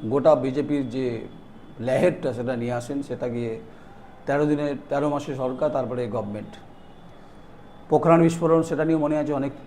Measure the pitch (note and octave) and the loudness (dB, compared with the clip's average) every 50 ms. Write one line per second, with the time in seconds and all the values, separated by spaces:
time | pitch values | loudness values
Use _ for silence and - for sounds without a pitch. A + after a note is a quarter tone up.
0 | - A2 B2+ C#3+ B2+ D#3+ D3+ C#3 B2+ C3+ C3 C#3+ D3 D3 D3 C#3+ C3+ A#2+ A2+ C3 | -6 -2 0 2 6 6 6 6 4 0 -2 -2 -2 0 0 -2 -2 -2 -4 -4
1 | C3 B2 A#2 A2 - - - - - - - - - - - - A2+ B2+ C3 C3+ | -4 -4 -4 -6 -8 -12 -14 -18 -20 -20 -20 -20 -20 -18 -12 -8 -4 0 2 4
2 | - F3+ D#3+ - - C#3 A#2 A#2 A#2+ B2 B2+ A#2 A#2+ A#2+ B2 A#2+ A#2+ - C#3+ C#3 | 4 2 2 0 -2 -4 -4 -4 -4 -4 -4 -2 -2 -4 -4 -4 -6 -6 -6 -6
3 | C3+ - B2 A#2+ B2+ B2 A#2 A#2+ A#2+ A2+ A2+ A2+ - - - - - - - - | -6 -6 -8 -6 -6 -4 -4 -4 -4 -4 -6 -8 -10 -16 -20 -20 -20 -20 -20 -20
4 | - - - - - - C#3 D3 D3+ D3+ D3+ C#3+ D3 D3 C#3 B2+ - - C#3+ C#3+ | -20 -20 -20 -12 -4 -2 0 2 2 2 2 0 0 -2 -4 -6 -6 -4 -2 -2
5 | C#3+ D3 D3 C#3+ - - C#3 B2+ C3 B2+ C3 B2+ D3+ D3+ - C3+ B2+ A2 B2+ B2 | 0 0 -2 -2 -4 -6 -6 -4 -4 -4 -2 -2 -2 -2 0 -2 -4 -4 -4 -4
6 | B2 A2 G#2 A#2 G#2 G2+ G#2 G#2 F#2+ E2+ - - - - - - - - - - | -4 -4 -4 -6 -6 -6 -8 -10 -10 -12 -16 -18 -20 -20 -20 -20 -20 -20 -20 -20
7 | - - - - - - - - - - - - - - - - - - D#3 D3 | -20 -20 -20 -20 -20 -20 -20 -20 -20 -20 -20 -20 -20 -20 -20 -16 -4 2 2 4
8 | D3+ E3+ E3 E3 E3 E3 E3 E3+ E3+ D#3+ D#3+ E3 D#3+ E3 E3 C#3+ D#3 D#3+ D#3+ D#3+ | 6 8 8 8 8 6 4 2 2 4 4 4 2 2 0 0 0 2 2 2
9 | D3 D3 D3+ D3+ D3 D3+ D3 C#3 C#3 C#3 - - - | 2 0 0 0 -2 -2 -2 -2 -2 -4 -6 -10 -12